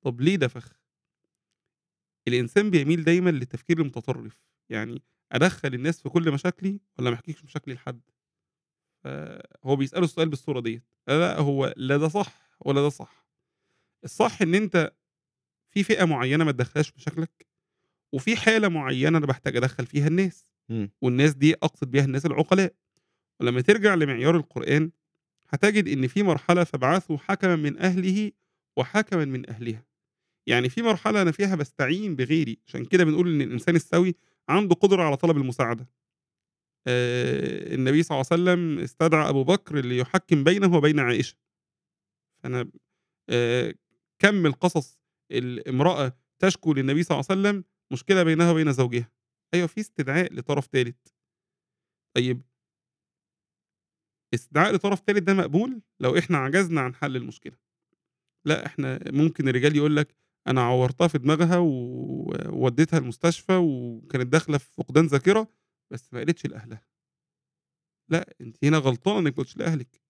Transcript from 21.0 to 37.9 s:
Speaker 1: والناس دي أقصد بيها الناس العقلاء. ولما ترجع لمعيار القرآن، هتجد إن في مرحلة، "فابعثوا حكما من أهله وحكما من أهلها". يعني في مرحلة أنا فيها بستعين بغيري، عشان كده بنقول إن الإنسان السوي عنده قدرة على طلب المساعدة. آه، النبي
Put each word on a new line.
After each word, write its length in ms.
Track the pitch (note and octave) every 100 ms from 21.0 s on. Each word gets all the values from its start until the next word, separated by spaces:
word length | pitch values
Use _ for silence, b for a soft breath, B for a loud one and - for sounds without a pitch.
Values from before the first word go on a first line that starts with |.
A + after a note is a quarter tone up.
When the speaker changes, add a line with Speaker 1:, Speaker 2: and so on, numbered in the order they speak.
Speaker 1:
والناس 320 | C3 B2 D3+
دي 200 | C3+ D3
أقصد 380 | D#3+ D#3+ _ C3
بيها 140 | C3+ C3+
الناس 200 | C3+ D#3
العقلاء. 500 | C#3 D#3+ F#3+ F#3+ _ _ _ _ _ _ _
ولما 220 | A#2+ B2
ترجع 340 | B2+ G#3+ G3+ F#3
لمعيار 400 | D3 B2 C3+ E3+
القرآن، 560 | C#3+ - - D3 D#3+ _ _ _ _ _ _
هتجد 380 | D3 G3+ G#3+ F#3
إن 200 | C#3 C3
في 160 | G3
مرحلة، 400 | G3+ C#3+ - F3
"فابعثوا 540 | E3+ D3+ B2+ F3 - D3+
حكما 380 | - G3 F#3+ E3+
من 220 | D3 C3+
أهله 540 | F#3 F#3 F#3 F#3+ G#3+ - _ _ _ -
وحكما 480 | B2+ G#3 G#3+ F3+ D3
من 240 | B2+ -
أهلها". 360 | A2 A#2 A2 _ _ _ _ _ _ -
يعني 220 | A#2+ B2
في 120 | B2+
مرحلة 400 | A#3 G3+ A3 G#3+
أنا 100 | F3+
فيها 240 | D3+ G3+ F3+
بستعين 600 | C#3+ _ C3+ F3 G#3+ C#3+
بغيري، 420 | B2 D#3+ B2 A2 _
عشان 180 | B2+ A#2+
كده 180 | F3+
بنقول 240 | E3 D#3 F3 D3+
إن 60 |
الإنسان 340 | C3+ A#2+ - E3
السوي 400 | - E3+ F#3 E3+ _ _ -
عنده 260 | D#3+ G3+ E3+
قدرة 280 | G3+ F#3
على 140 | D#3+ C#3
طلب 200 | E3+ D3+
المساعدة. 520 | C3 A#2+ A#2+ A#2 B2 _ _ _ _ _ _ _ _ _ -
آه، 880 | B2 B2 B2 B2 C3 B2 - - C3
النبي 280 | C3